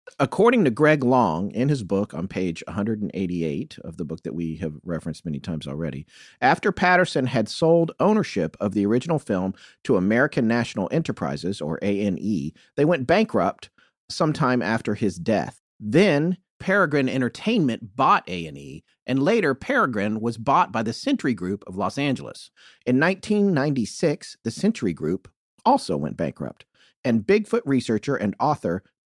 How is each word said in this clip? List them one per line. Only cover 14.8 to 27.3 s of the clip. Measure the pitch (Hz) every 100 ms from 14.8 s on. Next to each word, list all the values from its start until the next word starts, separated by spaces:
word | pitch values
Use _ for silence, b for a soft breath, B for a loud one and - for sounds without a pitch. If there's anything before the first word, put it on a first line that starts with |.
| - 107
his | 104 87
death. | 85 101 60 - _ -
Then | 107 139 202 143 165 185 _ -
Peregrine | - 202 165 147 131
Entertainment | 127 123 - 214 233 139 110 101 120
bought | 143 202 -
A | 90 80
and | 69
E, | 135 151 - _ -
and | 135
later | 151 226 151
Peregrine | 131 - 269 165 107 104 110
was | 117 117
bought | 113 156 -
by | 113
the | 113
Century | - 277 285 143 104
Group | 90 101 -
of | 92
Los | 95 -
Angeles. | 143 98 62 - - _ b b
In | 127 127
nineteen | 165 185 - 208 202
ninety-six, | 151 147 131 104 - 165 - - -
the | 117
Century | - 208 226 98
Group | 76 76 95 - _ _ _
also | - 285 - 76
went | 76 -
bankrupt, | 78 - 67 - - b b b 123
and | 113
Bigfoot | 104